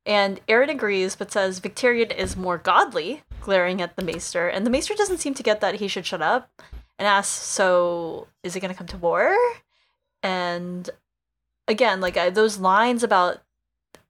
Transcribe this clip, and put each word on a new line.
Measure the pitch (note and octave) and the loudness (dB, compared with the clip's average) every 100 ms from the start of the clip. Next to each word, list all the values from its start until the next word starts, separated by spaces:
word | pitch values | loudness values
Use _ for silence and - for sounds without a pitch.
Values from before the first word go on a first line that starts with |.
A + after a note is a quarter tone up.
| - | 0
And | G#3 G3 G3 - | 2 2 -2 2
Aaron | A3+ C#4+ | 4 4
agrees, | C#4+ G#3+ G3 F#3 - | 0 -2 0 -2 -4
but | G3 | -6
says | G#3+ F#3+ F#3 | -2 -2 -2
Victarion | G3 - B3+ A#3+ A3+ - | -10 -2 0 2 0 -2
is | F#3+ F#3 | -6 -4
more | F3+ E3+ | -4 -2
godly, | F#3+ F#3+ F4 F3 E3 D4 - - | 2 4 4 0 -6 -8 -12 -12
glaring | - F#3+ F3+ F#3+ | 0 2 2 0
at | F3 - | -4 -6
the | |
Maester. | F#3 E3+ - F3+ F3 | -6 -6 -6 -2 -2
And | G3 | 0
the | A#3 | 0
Maester | C4 F4+ | 0 0
doesn't | G#4 G4 F4+ | -2 0 -2
seem | C#4+ | -4
to | C#4 | -2
get | A3+ G#3+ | 0 0
that | G3 G3+ | 0 -2
he | G3+ | -4
should | G3+ F3 | -6 -6
shut | F3+ | -2
up, | D#3 B3 - _ - - - - | 0 0 -2 _ -20 -20 -16 -4
and | G3+ | 2
asks, | G3+ G3 - | 2 2 -6
"So, | - - F#3+ F3+ F3 F3 E3 D#3 - _ | -4 0 4 4 2 0 -6 -10 -14 _
is | F#3 F#3 | -10 -8
it | |
gonna | F#3 | -8
come | F#3+ F3 | -8 -12
to | F#3+ | -4
war?" | E3+ E3+ B3+ G4+ B4 A#4 _ _ _ _ _ _ | 0 2 4 4 2 -2 _ _ _ _ _ _
And | G3 F#3 F3 F3 F3 F3+ F3+ - _ _ _ _ _ _ - | -4 -2 -4 -4 -8 -10 -12 -14 _ _ _ _ _ _ -2
again, | G#3+ A#3+ F#3+ | 2 2 2
like, | F#3 F3 | -2 0
I, | F3+ | 0
those | F#3 A3 G#3 | 2 2 2
lines | F#3 G3 A#3+ A#3+ | 2 4 4 2
about | A3+ G3 F3+ - _ _ _ _ _ - _ | 2 4 2 -2 _ _ _ _ _ -20 _